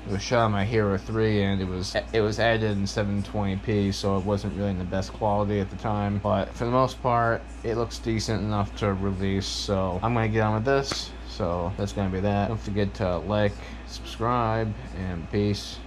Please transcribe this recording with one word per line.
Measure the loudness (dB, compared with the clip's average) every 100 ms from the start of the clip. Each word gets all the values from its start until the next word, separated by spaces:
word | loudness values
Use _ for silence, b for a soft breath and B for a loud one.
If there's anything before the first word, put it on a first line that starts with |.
it | -2
was | -4
shot | 2 2 4
on |
my | 2
Hero | 2 2 2 0
three, | -2 0 2 4
and | 2 0
it | -2
was, | -4 -2 -2 0
it | 2
was | 2 2
edited | 2 4 2 0
in | 0
seven | 0 0 0
twenty | -2 -2 -2
P, | -2 0 2 2
so | 0 0 0
it |
wasn't | 0 0 -2 -2
really | -2
in | -2
the |
best | -2 -4 -4
quality | -2 0 2 2 0
at | -2
the | -4
time. | -2 0 0 0
But | 2 2 0
for | -2
the | 2
most | 4 2 2
part, | 2 4 4 2 -4 -6
it | -2 0
looks | -2 -2
decent | 0 0 0 0
enough | 0 0 -2 0
to | 0
release, | 2 0 0 0 0 -2
so | -6 0 0 0 0
I'm | 0
gonna | 2 2
get | 2
on | 2 2
with |
this. | 2 2 2 -4 -6 -12 -12
So | -4 -2 0 -2 -2
that's | -4
gonna | -2 -2
be | 0
that. | 2 2 0
Don't | -2
forget | -2 0 -2
to | 0 -2 0
like, | 0 2 2 0 B B -12
subscribe, | -12 -12 -4 0 2 2 0 -2 -4 -8 -6
and | -4 -4 -2
peace. | 0 2 0 -4 -12